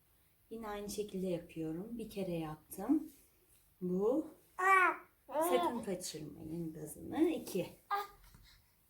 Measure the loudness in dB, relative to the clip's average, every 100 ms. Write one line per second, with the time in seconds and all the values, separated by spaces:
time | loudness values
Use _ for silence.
0 | _ _ _ _ _ -10 -6 -6 -6 -4
1 | -4 -2 -2 -2 -4 -6 -4 -4 -6 -8
2 | -8 -6 -2 -2 -4 -8 -12 -8 2 2
3 | 2 -12 _ _ _ _ _ _ -2 2
4 | 4 4 0 -10 _ 0 6 8 6 4
5 | -8 _ -4 0 4 4 2 0 -2 -4
6 | -4 -8 -10 -10 -8 -6 -6 -6 -10 -10
7 | -6 2 2 2 -2 -4 -4 -8 _ -4
8 | -4 -12 -20 -20 -20 -20 _ _ _